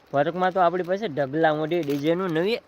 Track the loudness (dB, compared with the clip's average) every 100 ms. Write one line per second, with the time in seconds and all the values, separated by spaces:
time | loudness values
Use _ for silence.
0 | _ 0 0 0 0 2 2 2 -2 -2
1 | -2 -2 -2 2 2 2 0 -2 -2 -2
2 | 0 0 0 0 0 -2